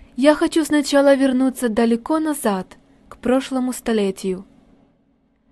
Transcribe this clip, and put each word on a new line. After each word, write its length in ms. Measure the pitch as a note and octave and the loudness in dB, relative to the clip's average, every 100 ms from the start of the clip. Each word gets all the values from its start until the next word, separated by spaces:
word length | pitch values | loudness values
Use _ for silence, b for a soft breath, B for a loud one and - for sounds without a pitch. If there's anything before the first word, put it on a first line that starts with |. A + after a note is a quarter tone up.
| b - | b 0
я 200 | C#4+ D4+ | 2 2
хочу 280 | E4 E4 | 0 0
сначала 520 | D4+ D4 C#4+ C#4 C#4 C#4 | 0 0 2 2 4 4
вернуться 520 | C4+ B3+ C4 C4 B3 | 2 2 -2 0 -2
далеко 520 | G#3+ A#3 A#3 A#3 D#4 | 0 0 0 0 -2
назад, 580 | D#4 C#4+ G#3+ F#3+ F#3+ - b b _ | -2 -2 -2 -2 -6 -18 b b _
к 80 | - | -6
прошлому 560 | A#3+ C4 C4 C4 B3+ | 0 0 0 -4 -4
столетию. 720 | A#3+ - A3 G3 F#3+ F#3+ F#3 - _ _ _ _ _ _ _ _ _ _ | -6 -4 -2 -2 -4 -8 -8 -12 _ _ _ _ _ _ _ _ _ _